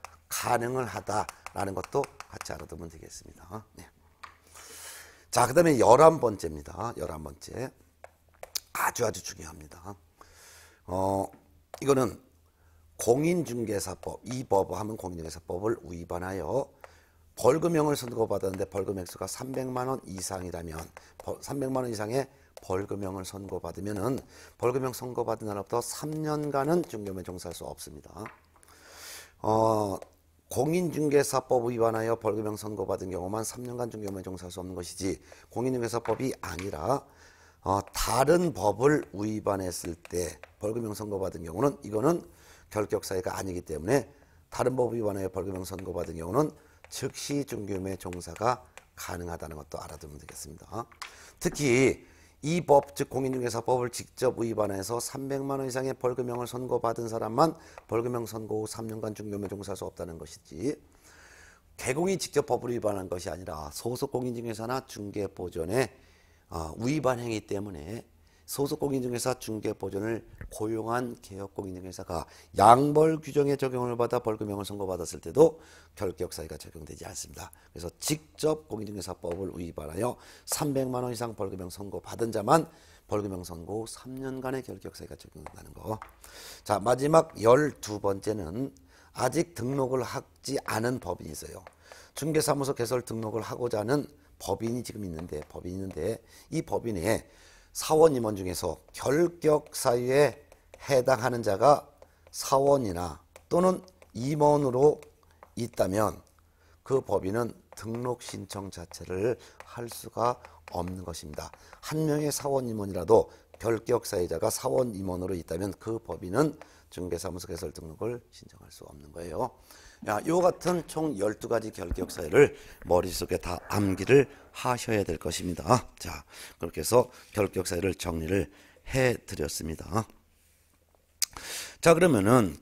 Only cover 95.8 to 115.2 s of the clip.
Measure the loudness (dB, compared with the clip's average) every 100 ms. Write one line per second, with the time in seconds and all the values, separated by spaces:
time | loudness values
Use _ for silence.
95.8 | -6 -4 -4 -4 -8 -20 -8 -6 -2 -4
96.8 | -2 -2 2 0 -2 -18 -20 -20 -14 -8
97.8 | 2 8 8 8 0 -2 -4 -2 -4 -4
98.8 | -10 -6 0 4 2 2 4 4 2 0
99.8 | 2 4 4 6 6 4 -12 -20 _ -16
100.8 | 2 4 6 4 2 0 0 6 8 6
101.8 | 4 -18 -20 _ -16 -10 2 4 6 4
102.8 | 2 -2 -4 -8 -16 -20 -2 4 4 4
103.8 | -4 -20 -16 -6 -4 4 6 6 4 6
104.8 | 6 6 -2 _ _ _ -16 -8 -8 0
105.8 | 2 4 2 0 -12 _ _ _ _ _
106.8 | -2 0 2 0 0 -2 -2 -6 _ -14
107.8 | -8 -6 -6 -6 -8 -12 -10 -10 -10 -12
108.8 | -14 -14 -8 -2 0 -2 -6 -20 -18 -12
109.8 | -12 -12 -10 -2 0 0 -8 -20 -8 -6
110.8 | -4 -6 -8 -10 -10 -12 -14 -16 -20 -16
111.8 | -6 -2 2 2 0 -2 0 0 0 -4
112.8 | -4 -4 8 8 8 -2 _ -6 0 0
113.8 | 2 0 2 -2 0 0 0 0 0 2
114.8 | 0 -2 -4 -4